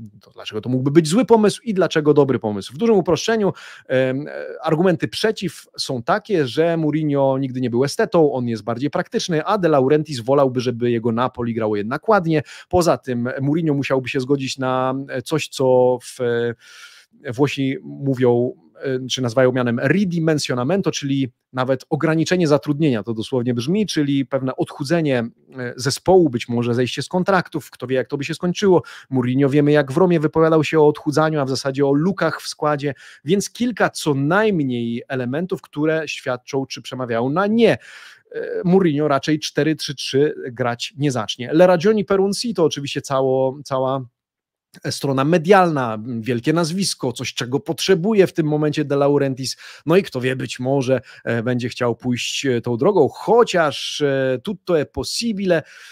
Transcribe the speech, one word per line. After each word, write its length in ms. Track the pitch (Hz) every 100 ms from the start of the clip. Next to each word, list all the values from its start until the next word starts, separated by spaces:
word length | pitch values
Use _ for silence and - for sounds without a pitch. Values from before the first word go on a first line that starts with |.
| 107 -
to 100 | -
dlaczego 300 | - 104 107
to 80 | 117
mógłby 220 | 131 135
być 180 | 151 156
zły 160 | 202
pomysł 380 | 247 226 208 -
i 100 | 233
dlaczego 400 | 190 160 165 151
dobry 240 | 147 135 120
pomysł. 340 | 110 104 -
W 40 | 127
dużym 200 | 226 208
uproszczeniu, 560 | 170 151 - 226 196 - - - -
em, 400 | 127 131 131 147 139 73 -
argumenty 460 | 160 156 190 170 143
przeciw 580 | - 214 220 175 - - -
są 240 | - 131
takie, 440 | 117 202 - 185 131
że 300 | 113 165 165
Mourinho 640 | 151 151 151 139 135 135
nigdy 220 | 135 127
nie 100 | 127
był 140 | 117
estetą, 480 | 139 - 220 175 147
on 160 | 131 120
jest 140 | 110
bardziej 260 | 104 117 143
praktyczny, 540 | 180 180 233 - 156
a 140 | 156 208
De 100 | 170
Laurentiis 520 | 143 131 151 151 131
wolałby, 400 | 110 143 135 123
żeby 300 | 127 117 120
jego 220 | 117 117
Napoli 420 | 113 127 - 120
grało 220 | 113 110 104
jednak 320 | 104 143 -
ładnie. 340 | 202 165 156 - - -
Poza 300 | 180 165 135
tym 300 | - 120 123 131
Mourinho 340 | 135 160 160
musiałby 340 | 139 131 135 123
się 120 | 143
zgodzić 380 | 127 143 131 -
na 360 | 131 127 131 135 139 131
coś, 240 | - 156 -
co 500 | - 131 127 127 123
w, 160 | - - 123 117 117 113 - - - - _ _ 143
Włosi 420 | 120 143 - 135 139
mówią, 680 | 143 143 139 127 123 120 123 - _ -
e, 240 | 139 131 127
czy 160 | -
nazywają 300 | 123 123 127
mianem 280 | 127 120 117
ridimensionamento, 1080 | 135 175 196 170 160 151 - 127 123 196 165
czyli 420 | - 143 139 127 _ _
nawet 320 | 131 127 131 -
ograniczenie 580 | 151 165 160 151 185 160
zatrudnienia, 540 | 143 151 147 160 113
to 120 | 101
dosłownie 400 | 110 107 131 120
brzmi, 320 | 120 123 202 202
czyli 400 | 160 143 139 131
pewne 300 | 135 131 127
odchudzenie, 600 | 170 - 135 170 151 123 117 - _ 131
e, 140 | 123 131
zespołu, 540 | 139 - - 185 160
być 180 | 117 -
może 260 | 120 120
zejście 280 | 120 123 -
z 60 | 135
kontraktów, 640 | 185 180 190 - 156 -
kto 160 | - 123
wie, 100 | 131
jak 120 | 120
to 80 | 143
by 80 |
się 100 | 139
skończyło. 480 | 156 180 175 202 170 - - -
Mourinho, 380 | 127 123 131 139
wiemy, 240 | 147 147
jak 200 | 147 135
w 40 | 135
Romie 240 | 185 170
wypowiadał 440 | 151 160 160 160
się 160 | 147 160
o 80 | 151
odchudzaniu, 520 | 147 - 147 156 156
a 40 |
w 40 | 131
zasadzie 380 | 131 139 135 139
o 60 |
lukach 500 | 143 175 180 160 -
w 60 | -
składzie, 460 | - 151 147 143 135 - -
więc 260 | 135 202 -
kilka 400 | - 247 202 175
co 240 | - 160
najmniej 880 | 135 143 190 220 180 135 120 117 117 -
elementów, 540 | 131 123 143 190 185
które 400 | - 147 156 160 151
świadczą, 600 | - 135 123 - 135 135
czy 160 | -
przemawiają 480 | - 127 123 117 127
na 160 | 156 202
nie. 260 | 226 220
E, 60 | 127 - - - - _ - - 87
Mourinho 440 | 170 190 175 143 151
raczej 300 | 135 - 156
cztery 380 | - - 147 151
trzy 180 | -
trzy 400 | 135 - 135 151 - 139
grać 420 | 120 123 117 - 135
nie 160 | 147
zacznie. 400 | 123 104 - 123
Le 140 | 151 180
Ragioni 380 | 175 190 220
per 160 | 196 196
un 100 | 196
sì 240 | 196 240
to 100 | 196
oczywiście 360 | 151 147 139 143
cało, 580 | - 135 135 131 131 147
cała 400 | 135 131 131 135 123 _ _ _ _ _ _ - 151
strona 340 | - 139 131
medialna, 760 | 139 175 156 202 180 147 123 107 113 117
wielkie 320 | 110 120 147
nazwisko, 600 | 165 156 185 180 - 135
coś, 220 | - 127
czego 260 | - 123 139
potrzebuje 640 | - 160 - 190 190 214 170
w 60 |
tym 140 | - 151
momencie 380 | 151 151 147
De 120 | 143 143
Laurentiis, 600 | 143 143 139 127 127 - - - 143
no 100 | 180
i 60 |
kto 180 | 175 131
wie, 160 | 127 131
być 240 | 131 -
może, 400 | 127 139 127 131 - -
e, 180 | 127 117
będzie 260 | 113 123 120
chciał 280 | - 120 117
pójść, 500 | 127 120 - - 139
e, 140 | 120
tą 160 | 120 117
drogą, 320 | 160 190 131
chociaż, 920 | - - 226 233 180 156 123 - -
e, 380 | 143 135 131 127
tutto 320 | 160 190 -
è 120 | 160 139
possibile, 760 | - 123 - 233 196 196 160 - - -